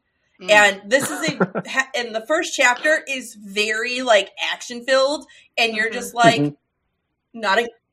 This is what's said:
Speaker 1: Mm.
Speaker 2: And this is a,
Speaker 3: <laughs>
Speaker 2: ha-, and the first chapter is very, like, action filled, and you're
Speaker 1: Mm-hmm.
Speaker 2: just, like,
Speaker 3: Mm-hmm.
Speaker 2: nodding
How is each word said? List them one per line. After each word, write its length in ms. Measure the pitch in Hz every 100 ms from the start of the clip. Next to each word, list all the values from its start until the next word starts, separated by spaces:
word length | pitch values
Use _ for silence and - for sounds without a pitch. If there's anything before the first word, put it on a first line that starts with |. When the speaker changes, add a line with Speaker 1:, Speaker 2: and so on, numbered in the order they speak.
| _ _ _ _
Speaker 1:
Mm. 100 | 185
Speaker 2:
And 400 | 208 202 196 202
this 180 | 269 277
is 200 | 294 311
a, 80 | 233 185 -
Speaker 3:
<laughs> 60 | -
Speaker 2:
ha-, 180 | 254 262 247
and 180 | 233
the 120 | 220 220
first 260 | 320 330
chapter 480 | - 247 247 302 311 -
is 260 | 262 220
very, 680 | 208 208 202 214 220 240 247
like, 280 | 254 208 190 - 165
action 320 | 175 - 240
filled, 420 | 240 269 269 302 - - _ -
and 160 | 226
you're 120 | 220 220
Speaker 1:
Mm-hmm. 80 |
Speaker 2:
just, 200 | 240 -
like, 280 | 233 233 143
Speaker 3:
Mm-hmm. 1000 | 147 - _ _ _ _ _ _ _ 233
Speaker 2:
nodding 300 | 208 208 233 - _